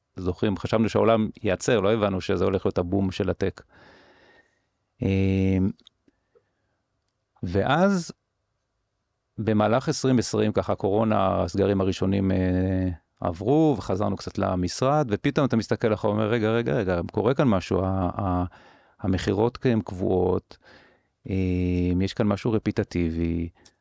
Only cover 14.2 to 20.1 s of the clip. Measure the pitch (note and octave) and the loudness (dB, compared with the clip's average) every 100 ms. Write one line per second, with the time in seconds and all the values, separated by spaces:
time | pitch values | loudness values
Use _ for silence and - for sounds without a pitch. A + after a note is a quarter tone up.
14.2 | - - F#2+ F#2 F2+ - C3 D3+ C3+ G2+ | -6 -4 -2 0 -2 -2 0 0 0 -2
15.2 | C#3+ C#3+ C3+ A2+ G2+ A2 A2+ G#2+ G#2+ G#2 | -2 0 0 0 0 0 0 0 0 0
16.2 | G#2+ A#2 G#2+ A#2 A#2+ C#3 F#2 F2+ F#2+ - | 0 0 0 0 0 0 0 -2 -2 -2
17.2 | G2+ C3+ C#3+ F#2+ - F#2 F#2 F#2+ F2+ - | 0 2 2 2 0 -2 0 0 -2 -2
18.2 | G2 F2+ F2+ - - - _ - G2+ F#2 | -2 -2 -2 -8 -20 -20 _ -8 -2 -2
19.2 | - G2 A#2 - B2+ A2+ - F#2 F#2+ | 0 0 0 0 0 0 -2 -4 0